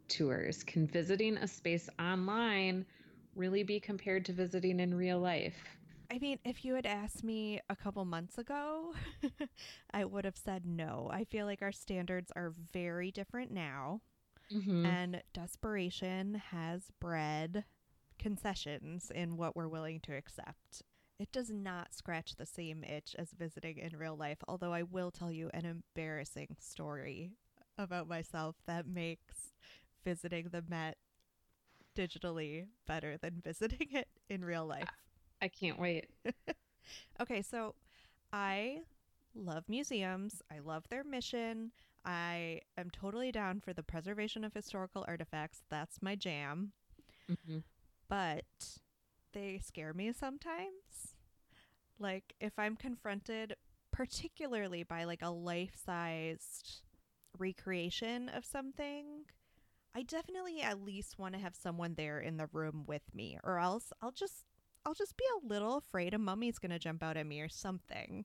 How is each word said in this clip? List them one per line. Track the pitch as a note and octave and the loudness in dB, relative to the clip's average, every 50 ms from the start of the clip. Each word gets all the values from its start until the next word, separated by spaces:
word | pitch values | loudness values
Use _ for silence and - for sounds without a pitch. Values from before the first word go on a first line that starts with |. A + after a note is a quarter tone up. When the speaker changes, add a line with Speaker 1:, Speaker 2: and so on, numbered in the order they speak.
| - - | -2 0
Speaker 1:
tours? | - - D#3+ C3+ B2+ - - - D#3 - - | 4 6 6 6 6 6 4 2 0 0 -2
Can | - - E3+ D#3 D3 | 4 6 6 8 8
visiting | - E3+ D#3+ F3 G3 G3 A3 A3 G#3+ | 6 4 6 6 6 6 6 6 6
a | - - E3 | 4 2 0
space | - - - E3+ E3+ E3+ - - - - | -2 0 4 4 4 4 4 0 0 2
online | E3+ F3 F#3 F#3 F#3 F#3+ G#3 A3+ A#3 A3+ G#3 G3 F#3+ F#3 F#3 F#3 F#3+ - - - - - - - - - - | 4 4 6 4 4 4 6 6 6 6 6 6 6 6 6 4 2 -2 -8 -20 -20 -20 -20 -20 -18 -8 -2
really | F#3+ F#3 F#3 F#3+ G3+ | 2 4 6 6 6
be | G#3 F#3+ G#3 G#3 | 6 6 4 2
compared | - - G#3 F#3+ - G3 F#3+ F#3+ F3+ | 2 0 -2 0 4 4 4 4 4
to | - | 4
visiting | F3+ F3+ F#3 F3+ F#3+ F#3 F3+ F#3 F3+ F3+ | 2 4 4 4 4 6 6 6 8 8
in | F3+ F3+ F3+ | 6 6 6
real | F3 F3+ F3+ F3+ F3+ | 6 6 6 6 6
life? | F3+ F3+ E3+ D3+ - E3+ F3 - - - - - - - - - - - | 6 6 6 4 4 2 -2 -4 -10 -14 -14 -16 -18 -18 -18 -14 -6 -4
Speaker 2:
I | A#3 B3 | -2 0
mean, | C#4 C#4+ C4+ - - | 2 2 2 2 0
if | B3 B3+ - - | -2 -2 0 0
you | B3+ B3+ | 2 2
had | C4 A#3+ | 4 4
asked | A3 G#3 G3+ G#3 G#3+ - - - | 2 2 2 0 -2 -2 -2 0
me | A3 A3 A3 G#3+ G#3 G#3 - - - | 0 2 2 2 0 0 -2 0 -2
a | G3 | -4
couple | - - G3+ G3 G3+ F#3+ | -2 0 -2 0 0 0
months | F3+ E3+ E3 E3+ F#3 - - | 2 0 0 -2 -4 -6 -6
ago, | A#3 - C#4+ D4 D4 D4+ D#4 D#4+ D#4+ E4+ D#4+ - - - - - | -4 -2 0 0 0 0 -2 -2 -2 -4 -4 -4 -4 -4 -4 0
<laughs> | - C4 - - D4+ - - - - - - - - - | -2 -2 0 0 -4 -4 -4 -10 -14 -14 -14 -16 -10 -2
I | - G#3 G3 | 0 0 2
would | F#3 G3 G3+ G3 | 2 2 0 0
have | G3 F#3 | 0 -2
said | - - - F#3+ F#3 F3 | -2 -2 -2 -2 0 0
no. | F3 E3+ E3 D#3+ D#3+ - - - - | 0 0 0 0 0 0 -2 0 0
I | - F#3 A3+ | 0 0 0
feel | - - G#3+ G#3 | 0 0 0 0
like | G#3 G3+ - | 0 0 0
our | G3 G3 | 0 -2
standards | G3 - - - G3 F#3 F3 F3+ F#3 F3+ F3 - - | -2 -4 -4 -2 0 0 2 2 2 0 0 -2 -4
are | - F3 E3+ E3 E3+ E3+ E3+ | -2 -2 -2 -4 -6 -8 -4
very | - F#3 F3 F3 E3+ F3 F3+ F#3+ | -2 0 0 0 0 0 0 0
different | F#3+ G3+ G3 - - B3 B3+ - | -2 -2 -4 -2 -2 -4 -2 -2
now. | G#3 F#3+ D#3+ C#3+ C3+ C#3 C3 C#3+ F#3 A3 - _ _ _ _ _ _ - - - | -2 -2 -2 -2 -2 -2 -2 0 -2 -2 -4 _ _ _ _ _ _ -18 -8 -2
Speaker 1:
Mm-hmm. | G#3 G#3+ F#3+ G3+ F#3 E3+ E3+ | 0 2 4 6 6 8 8
Speaker 2:
And | F3 F3+ F3+ F3+ F3+ F3+ - - - | 8 6 6 4 0 -2 -4 -6 -8
desperation | - - E3+ F3+ - - - A3 G#3+ G3+ F3+ F3+ - - F#3+ F#3 F#3 F#3 F#3+ G3+ G#3 G#3 - - | -8 -8 -8 -8 -8 -4 0 0 2 2 2 0 0 0 0 0 0 0 0 0 0 -2 -4 -4
has | - E3+ D#3+ E3 E3+ F#3 - - - - | -4 -2 0 0 -2 -4 -4 -8 -8 -6
bred | - E3+ E3+ D#3+ D3+ D3+ D3+ D3+ D#3+ E3 F3 G#3 G#3 - _ _ _ _ - _ _ _ - - | -2 0 2 2 2 2 2 2 0 2 0 0 -2 -2 _ _ _ _ -20 _ _ _ -6 -2
concessions | - G#3+ G3+ F#3 - G#3 F#3+ - - D3 D3 - - D3+ E3 F3+ - - | 0 0 0 2 0 0 0 0 -2 -4 -4 -4 -6 -6 -6 -6 -6 -4
in | - - F3 E3+ E3+ | -2 0 0 0 0
what | E3 E3+ D#3+ - | 0 0 0 0
we're | E3+ E3 | 0 -2
willing | D#3+ D#3+ D#3+ D#3+ D#3 D#3+ D#3+ | -2 -2 -2 -2 -2 -4 -4
to | - - D3 | -6 -4 -6
accept. | C3+ - - - - - - - _ _ - - - - _ _ _ _ _ _ - | -6 -6 -8 -10 -10 -10 -10 -12 _ _ -16 -16 -16 -16 _ _ _ _ _ _ -8
It | G3+ - | -6 -2
does | - B3+ B3 A3+ | -2 -2 -2 -2
not | G#3+ G3+ G3 F#3+ F3+ F3 E3+ - - | -2 -2 -2 -2 -2 -4 -6 -8 -10
scratch | - - - E3+ D#3+ E3 - - | -8 -4 -2 -2 -2 -2 -4 -8
the | - C#3+ | -10 -10
same | - - - E3+ D#3+ D#3 D#3+ - | -10 -6 -6 -6 -4 -4 -6 -6
itch | - D3+ D3+ - - - - | -6 -6 -6 -6 -6 -6 -6
as | E3+ D#3+ | -6 -6
visiting | - - E3+ E3 - - - D#3+ D#3+ D3+ | -4 -6 -6 -6 -6 -6 -6 -6 -6 -4
in | - E3 E3 | -6 -6 -6
real | D3+ D#3+ D#3+ D#3 | -4 -4 -4 -4
life, | D3+ D#3 D3 D3+ - - | -2 -2 -4 -4 -4 -4
although | - C3+ - F3+ F3 | -4 -4 -2 0 0
I | E3+ E3+ F3 | 2 0 0
will | F3 F3+ F#3 F3+ F3+ | 0 0 0 0 -2
tell | - - F3+ E3+ | -2 -4 -4 -4
you | E3 D#3+ E3 E3 | -2 -2 -4 -4
an | - - E3 | -2 -2 -2
embarrassing | E3+ E3 E3 - _ - E3 D#3+ D#3 D#3 D3+ C3 - - - D3 - D#3 - | -2 -4 -6 -8 _ -6 -4 -4 -2 -2 -4 -6 -6 -8 -10 -10 -10 -10 -12
story | - - - - D#3+ D3+ D3 C#3 C3 C#3+ C3+ - E3 F3+ G#3+ - _ _ _ - - _ - - | -12 -12 -8 -6 -6 -4 -4 -4 -4 -6 -6 -6 -8 -8 -10 -14 _ _ _ -20 -20 _ -6 -6
about | G3+ F3 F3+ F3 D#3+ | -4 -2 -2 -2 -2
myself | D#3+ E3+ E3 E3 - - E3 D#3+ D#3 E3 _ - | -2 -2 -4 -4 -4 -2 -2 -2 -2 -4 _ -4
that | - E3+ E3+ E3+ | -2 -2 -2 -2
makes | F3+ F3+ F3 E3+ E3 E3 - _ - - - - - _ _ - - - - - _ _ _ - | -2 -2 -2 0 -2 -2 -4 _ -14 -12 -12 -12 -12 _ _ -20 -20 -20 -20 -20 _ _ _ 0
visiting | F#3 F3 E3+ - F3 F3 E3+ E3 F3 | 0 0 0 0 -2 0 0 0 0
the | F3 F3 E3+ E3 | -2 -4 -2 -2
Met | F3 E3 D#3+ D#3+ - _ _ _ _ _ _ _ _ _ _ _ _ _ _ _ - - - _ - | 0 0 0 0 -2 _ _ _ _ _ _ _ _ _ _ _ _ _ _ _ -20 -20 -16 _ 0
digitally | - F#3 E3+ - - - F3 E3 E3 D#3 D3 D3 D#3+ F3+ G#3 A3+ _ - | 0 0 0 0 -2 -2 -2 0 0 0 -2 -2 -4 -6 -8 -12 _ -4
better | - D#3 E3 D3 D3+ D3 | -2 -2 0 0 -2 -4
than | E3 - E3+ F3 E3+ | -2 -2 -4 -4 -4
visiting | - D#3+ E3 - G#3+ A3+ B3 - D#4 C#4+ | -4 -4 -2 0 0 0 2 0 -2 0
it | C4+ C#4 C4 - - _ _ - | 2 0 0 0 -6 _ _ -4
in | G3+ F#3+ F3+ | -4 -2 0
real | F3 E3+ E3 D#3+ | 0 0 0 0
life. | D#3 D3+ C#3 - - - - - - _ - - - _ - | 0 -2 -2 -4 -6 -8 -12 -14 -20 _ -20 -20 -12 _ -2
Speaker 1:
I | G3 F#3+ | -2 -2
can't | - - F#3+ E3+ - - | 0 0 0 0 2 4
wait. | F3 F3 E3+ D#3+ - - - - - | 4 4 4 2 0 -4 -10 -6 -4
Speaker 2:
<laughs> | A#3 - - - - E4 _ _ _ _ _ - - - - - - - - | -4 -4 -4 -4 -6 -6 _ _ _ _ _ -18 -16 -16 -16 -16 -10 -4 -4
Okay, | A#3+ - B3 G3 | -2 0 0 0
so | G3+ - - A#3 A3 G#3+ - - _ - - - - - _ _ _ - | 0 0 -2 -2 -2 -4 -6 -10 _ -20 -20 -20 -20 -20 _ _ _ -4
I | - G3+ G3+ G3 G3 G3+ G#3+ B3 C#4 D#4+ E4 - - _ _ _ _ _ _ _ - | -2 0 2 4 4 2 2 0 -2 -4 -8 -10 -16 _ _ _ _ _ _ _ -10
love | A3+ G3+ F3 D#3 D#3+ E3+ - | -6 -2 -2 -2 -2 -2 0
museums. | G#3+ B3+ C#4+ - C4 G#3 F#3+ F#3 F#3 F#3 G3 G#3+ - - - - | 0 0 0 2 2 2 2 2 0 0 -2 -4 -6 -8 -12 -12
I | D#3 D3+ | -12 -8
love | C#3+ D#3+ D#3 D#3+ F3 - | -6 -4 -4 -4 -4 -4
their | A#3+ C4 | -6 -4
mission. | C#4 D4 C#4 B3 A#3+ - - A#3+ A#3 A3+ A3+ A3+ A3+ A3+ - _ - _ _ _ - | -4 -2 -4 -2 -2 0 0 0 0 0 -2 -4 -4 -6 -8 _ -20 _ _ _ -4
I | - F3+ E3+ E3+ E3+ F3 E3+ E3+ E3 E3 D#3+ - _ - - | -2 0 0 0 0 0 0 0 -2 -4 -4 -8 _ -8 -6
am | F3+ F3+ | -6 -6
totally | - - F#3+ G3 G3+ A#3 B3+ C4 | -6 -4 -4 -2 0 0 0 0
down | A3+ A3 G#3 F#3 F#3 G#3 | 2 2 2 2 0 -2
for | - - | -2 -4
the | F3+ E3+ | -6 -6
preservation | D#3+ - - E3 E3 F#3+ G#3 G#3 G#3 G#3+ - A3 G#3+ | -4 -4 -4 -2 -2 -2 0 0 0 0 0 -2 -4
of | G#3+ - | -4 -4
historical | G#3+ G#3 - - G3 F#3 F#3 - G3 - - | -6 -6 -4 -2 -2 -2 -2 -4 -4 -4 -2
artifacts. | E3+ E3 D#3+ - - D#3 D3+ D#3+ - - - - | -2 -4 -4 -4 -2 -4 -4 -4 -6 -12 -8 -4
That's | D#3 D3+ D3+ - - - | -4 -2 -2 -4 -4 -4
my | - F#3+ G3+ | -2 -2 0
jam. | G3+ - F#3 D#3 D3 D3 C#3+ D3 F3 G3+ G3+ - _ _ - - - - - - - - - | 0 0 0 0 0 0 -2 0 -2 -2 -4 -4 _ _ -20 -20 -20 -20 -20 -20 -8 -2 0
Speaker 1:
Mm-hmm. | F3+ - - E3 D#3 D#3+ D#3+ - _ _ _ - _ _ _ - | 0 0 0 -2 -4 -4 -4 -6 _ _ _ -20 _ _ _ -2
Speaker 2:
But | G3+ G3+ F#3 E3 D3+ D#3 - _ _ - - - - - _ _ _ _ _ _ _ _ _ _ | 0 2 2 2 2 0 -4 _ _ -12 -12 -12 -12 -14 _ _ _ _ _ _ _ _ _ _
they | - G#3 G3+ G3 F#3+ F#3+ - | -8 -6 -4 -4 -4 -4 -6
scare | - - F3 D#3 D#3 | -8 -8 -6 -6 -4
me | D#3 F3 G3 A3 | -2 0 0 0
sometimes. | A#3+ - D4 C4 C4+ D4 - E4+ D#4+ E4+ F#4 G4 F#4+ F#4+ - - - - - - - - - - _ _ _ _ - - - _ _ _ _ _ _ - | 0 0 -2 -4 -4 -4 -6 -4 -4 -4 -4 -6 -8 -10 -16 -16 -12 -12 -12 -12 -12 -16 -20 -20 _ _ _ _ -20 -20 -20 _ _ _ _ _ _ -4
Like, | G3+ G3 F#3+ F#3+ - - - - | -2 -2 -2 -2 -6 -10 -8 -4
if | - G#3+ - | -4 -4 0
I'm | - G#3 G#3+ A3+ | 2 0 0 0
confronted | A3 - C4 A#3+ A#3+ - G#3+ G3+ G3+ - - A3+ A3 A3 G#3+ G#3+ - _ - - _ _ - | 0 -4 -4 -4 -4 -2 -4 -4 -4 -4 -4 -4 -4 -4 -6 -8 -10 _ -20 -20 _ _ -4
particularly | - - B3+ B3 - - - E4 - - D#4+ C#4 A#3+ G#3+ G3+ F#3 F3+ E3+ E3+ | 0 0 0 0 -2 -4 -6 -6 -4 -2 -2 0 2 2 2 2 0 -2 -2
by, | - E3+ E3+ E3+ | -2 -2 -2 0
like, | E3+ E3+ - | 0 -2 0
a | E3 F3 | -2 -2
life-sized | F3 E3+ E3+ F3 E3+ F3 F3+ F#3+ - - - - F3 E3+ E3+ E3+ E3 D#3+ D#3+ D#3+ D#3+ - - - - - - - - - - - _ - _ _ _ _ _ - - | -2 0 0 0 2 2 0 -2 -4 -8 -4 -2 0 0 2 0 0 0 0 -2 -2 -4 -6 -10 -10 -10 -10 -10 -12 -14 -14 -20 _ -20 _ _ _ _ _ -12 -4
recreation | F3+ F#3 F#3+ F3+ - - F#3+ F#3 F3+ E3+ F3+ - - A3+ A3+ A#3+ B3 B3 B3+ | 0 0 0 0 -2 -2 0 0 2 2 2 0 0 0 0 0 0 -2 -2
of | - B3 A#3 | -4 -4 -4
something, | - - C#4 C4 C4+ C4+ - D4 C#4+ C#4+ D4 D4 D4 D4 D4+ D4+ - - _ _ _ _ - _ _ _ _ _ _ | -2 -4 -2 -2 -4 -4 -4 -4 -2 -4 -6 -8 -8 -10 -12 -14 -16 -20 _ _ _ _ -20 _ _ _ _ _ _
I | - A#3+ | -6 -6
definitely | C4 B3 D#4+ D#4+ E4 - F#4 F#4 F#4 F4+ E4 D#4 | -4 -2 -2 -4 -2 -2 -4 -4 -4 -4 -2 0
at | - A3 G3+ G3 G3 | 0 0 0 -2 -4
least | G#3 G3 G3 G#3+ - - - | -6 -6 -6 -6 -8 -6 -6
wanna | F#3+ F#3 F#3 F#3+ | -4 -4 -4 -2
have | F#3+ F3 F3+ | -4 -4 -4
someone | - - F#3 E3+ E3+ E3+ E3+ E3 | -2 -2 -2 0 0 0 0 0
there | D#3 D#3 D3+ D3 D3 | 0 0 0 0 0
in | - E3 D#3+ | 0 0 0
the | D#3 D#3 D3+ | 0 -2 -2
room | - D#3 D#3 D#3 D3+ D#3 D3 | 0 0 0 0 0 -2 -2
with | - - G3 - - - | -2 -4 -4 -4 -6 -8
me, | - A2+ D#2+ C2+ - | -6 -6 -6 -6 -4
or | - - F#3 F3 | 0 2 4 6
else | F3 F3+ F#3+ A#3 - - - - | 6 4 4 2 -2 -6 -10 -6
I'll | - A#3+ | -6 -4
just, | B3+ - G4 G4 - - - _ _ _ _ _ _ - - | -2 -2 -2 -2 -4 -6 -18 _ _ _ _ _ _ -6 -4
I'll | D4 D#4 | -2 0
just | - G4+ - - | 0 -2 -2 0
be | - B4+ C5+ A#4+ G4+ | 2 4 4 4 4
a | D4+ A3+ | 2 2
little | G#3 G#3 G#3 A3 B3+ D4 | 2 2 4 2 2 0
afraid | - - - F#3+ F3 F3+ G#3 | 0 -2 0 0 2 2 2
a | A3 | 2
mummy's | G#3+ G3 F#3+ G#3 A#3+ A#3+ A3+ - | 2 2 2 2 2 2 0 0
gonna | - F3 F3 E3 | 0 -2 -2 0
jump | - E3 D#3+ D#3+ | 0 -2 -2 0
out | D#3+ D#3+ D#3 | 0 0 0
at | D#3+ D3+ | 0 0
me | D3+ D3 D3 | -2 -2 -4
or | D3+ D#3+ | -4 -6
something. | - - - G3 F#3 F3+ - - - - - - - F#3+ G#3 | -6 -4 -4 -2 -2 -4 -4 -6 -6 -6 -6 -6 -6 -8 -4